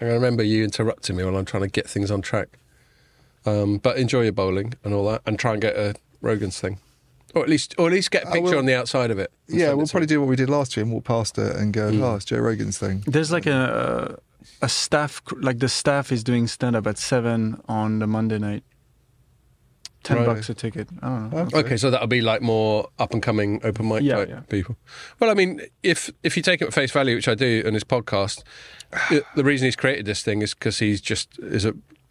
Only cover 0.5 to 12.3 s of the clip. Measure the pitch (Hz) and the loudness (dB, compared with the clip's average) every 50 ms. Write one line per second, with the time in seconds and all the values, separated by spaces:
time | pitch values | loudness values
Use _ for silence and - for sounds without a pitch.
0.5 | 107 110 110 104 - - 113 110 - - - - 95 90 92 92 92 95 95 - | 2 2 2 0 0 0 0 -2 -2 -4 -4 -4 -4 -2 -2 0 0 -2 -2 -2
1.5 | - 101 98 98 - 107 - - - 104 101 101 104 98 95 - - 107 - - | -2 -4 -2 -2 -2 -4 -4 -2 -2 -4 -2 -2 -2 -4 -4 -2 -2 -2 -2 -4
2.5 | _ - _ _ _ _ _ _ _ _ _ _ _ _ _ _ _ _ - 107 | _ -20 _ _ _ _ _ _ _ _ _ _ _ _ _ _ _ _ -2 0
3.5 | 104 104 101 101 104 101 - 127 120 131 131 117 - 127 117 110 95 104 95 95 | 2 2 2 2 0 2 0 0 2 2 0 2 2 2 2 2 2 0 0 0
4.5 | 92 95 101 113 123 - - 104 104 101 101 104 110 113 - - 107 98 - 123 | 0 -2 -2 -6 -8 -8 -6 -4 -2 0 0 0 -2 -2 -4 -4 -4 -2 0 0
5.5 | 110 104 104 107 101 101 104 104 101 - _ _ _ - - 113 110 104 104 95 | 0 0 0 0 0 0 -2 -2 -4 -6 _ _ _ -6 -2 -2 -2 -2 -2 -6
6.5 | 92 - - 95 98 95 _ _ _ _ _ _ _ _ _ _ - 170 139 - | -6 -4 -4 -6 -6 -6 _ _ _ _ _ _ _ _ _ _ -2 -2 0 2
7.5 | 151 151 - - - - 175 165 175 196 180 - - - - - 175 170 175 180 | 0 0 0 -2 -2 0 2 4 4 2 0 0 -2 -2 -2 0 0 0 2 2
8.5 | 170 143 131 131 127 123 120 120 - 135 123 117 110 95 95 - _ _ _ - | 2 2 4 2 2 2 0 -2 -2 0 0 0 0 -2 -4 -6 _ _ _ -4
9.5 | - 170 170 147 143 143 156 147 - 185 160 151 156 151 143 135 131 127 131 127 | 0 2 2 2 2 2 0 0 0 0 2 2 2 2 2 2 2 2 2 2
10.5 | 143 147 139 127 - 117 107 117 113 110 - - 120 117 110 - - - 107 104 | 2 0 0 0 -2 -2 -2 -2 -2 -4 -2 0 0 0 0 -2 -2 -2 -2 0
11.5 | - 98 104 104 101 107 107 107 107 107 131 123 110 101 - - | 0 0 0 0 0 0 0 2 2 2 2 2 0 -2 -4 -2